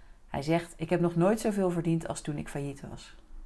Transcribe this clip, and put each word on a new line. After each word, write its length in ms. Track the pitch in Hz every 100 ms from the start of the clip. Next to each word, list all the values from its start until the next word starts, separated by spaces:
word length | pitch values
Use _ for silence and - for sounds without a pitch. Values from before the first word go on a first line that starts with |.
| - - -
Hij 140 | 147
zegt: 320 | 143 165 170 -
"Ik 140 | -
heb 100 | 175
nog 160 | 170 170
nooit 240 | 180 220
zoveel 300 | 226 196 185
verdiend 380 | 175 165 165 -
als 120 | 165
toen 160 | - 147
ik 120 | -
failliet 320 | 143 139 135 -
was." 260 | - - - - -